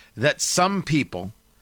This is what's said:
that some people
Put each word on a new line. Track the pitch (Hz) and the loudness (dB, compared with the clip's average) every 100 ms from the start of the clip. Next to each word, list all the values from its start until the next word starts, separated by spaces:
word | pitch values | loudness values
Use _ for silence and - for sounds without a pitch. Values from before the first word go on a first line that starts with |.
| - - | -18 -2
that | 143 - | 0 0
some | - - 185 196 | 0 2 2 0
people | - 151 - 90 92 - _ _ | 0 0 0 -4 -8 -12 _ _